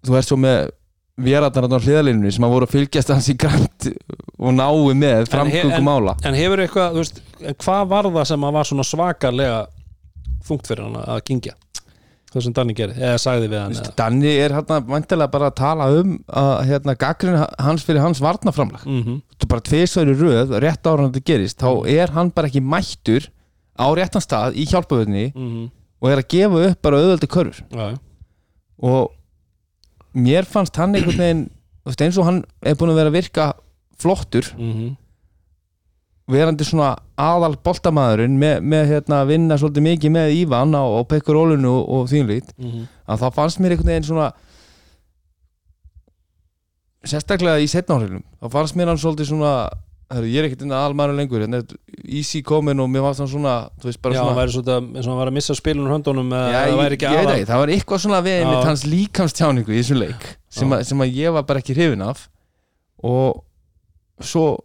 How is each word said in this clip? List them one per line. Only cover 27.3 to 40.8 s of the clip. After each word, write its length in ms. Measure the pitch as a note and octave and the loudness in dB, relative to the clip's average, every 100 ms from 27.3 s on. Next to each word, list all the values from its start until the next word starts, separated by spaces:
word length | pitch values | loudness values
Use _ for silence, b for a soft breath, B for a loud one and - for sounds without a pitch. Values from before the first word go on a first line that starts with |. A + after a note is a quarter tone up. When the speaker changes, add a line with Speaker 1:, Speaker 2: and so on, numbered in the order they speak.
| F3+ D#3+ - - | 0 -2 -6 -14
Speaker 2:
Já, 200 | A#2+ G#2 | -8 -8
já. 60 | B2+ - _ - _ _ _ _ _ | -8 -14 _ -20 _ _ _ _ _
Speaker 1:
Og 340 | B2+ C3 - - _ _ _ _ _ _ _ _ _ | 0 0 0 -6 _ _ _ _ _ _ _ _ _
mér 300 | C3 B2 D#3+ | 0 2 2
fannst 320 | F#3+ G#3+ F#3+ - | 2 -2 -2 -2
hann 180 | F3+ | 0
einhvern 220 | G3+ E3 F3+ | 2 0 2
veginn, 260 | F3 E3 - - _ _ | 2 0 -4 -12 _ _
þú 80 | - | -10
veist, 80 | C3 | -2
eins 180 | D3+ F3+ | 0 2
og 60 | |
hann 200 | E3+ F3+ - _ | 2 0 -4 _
er 120 | - | -2
búinn 160 | D3 E3+ | 0 2
að 40 | D#3+ | 2
vera 140 | D3+ | 2
að 80 | D#3+ | 0
virka 320 | F3+ - D3+ - _ _ _ _ | -2 -2 -2 -4 _ _ _ _
flottur, 480 | E3 F#3+ - A#2 - - | 0 0 0 -2 -2 -8
Speaker 2:
Mhm. 400 | A#2 A2 A#2 C3+ _ _ _ _ _ _ _ _ _ _ _ _ - | -8 -6 -8 -10 _ _ _ _ _ _ _ _ _ _ _ _ -2
Speaker 1:
verandi 360 | C3 D#3+ D3+ | 2 2 0
svona 320 | D3 D#3+ C#3+ - - - | -2 0 0 -2 -10 -4
aðal 380 | D3 F3 E3+ C#3 | 0 2 0 -2
boltamaðurinn 760 | - F3+ F3+ D3+ B2+ G#2+ A#2+ C3+ | -4 0 0 2 4 2 2 2
með, 220 | D3 B2 | 2 2
með, 240 | A#2 D#3 D3 | 0 2 2
hérna, 340 | D3 D3 D3 | 0 0 0
að 40 | C#3 | 2
vinna 260 | D#3+ E3 D3 | 2 2 2
svolítið 240 | D3+ D3 | 0 2
mikið 280 | D#3 E3+ D3+ | 2 2 2
með 240 | E3 D#3 D#3 E3+ | 2 2 2 2
Ívan 260 | A#2+ C#3 | 2 2
á, 80 | D3+ | 2